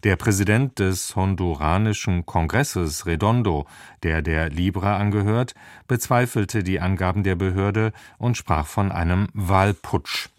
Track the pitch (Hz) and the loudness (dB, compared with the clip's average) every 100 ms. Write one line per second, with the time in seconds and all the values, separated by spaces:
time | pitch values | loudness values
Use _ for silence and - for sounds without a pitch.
0 | 104 92 - 98 98 107 135 - 95 92 | 2 2 2 2 2 2 0 0 -2 -2
1 | - - 95 92 90 76 76 90 110 101 | -6 -2 0 0 -2 0 0 2 2 0
2 | - 90 85 90 80 110 143 - 82 76 | 0 -2 0 -2 0 0 0 -2 -4 -4
3 | - 82 101 120 104 78 71 - - - | -4 0 2 2 2 -2 -4 -12 -20 -6
4 | 82 80 76 80 82 76 90 95 98 98 | -2 -2 0 0 -2 0 -2 0 -2 0
5 | 104 104 101 113 123 - - - _ 120 | 0 0 0 0 -2 -8 -20 -20 _ -4
6 | - 123 123 - 101 110 90 95 92 95 | 0 2 2 0 -2 -2 0 0 0 0
7 | 92 92 98 90 95 92 98 104 110 - | 0 0 0 0 0 0 0 2 -2 -4
8 | - - 120 120 - 78 76 - 98 90 | -20 -6 -2 -2 0 -2 0 0 0 0
9 | 85 90 101 107 92 95 98 98 - 95 | 0 2 0 -4 0 4 4 2 -2 -4
10 | - - - | -4 -8 -8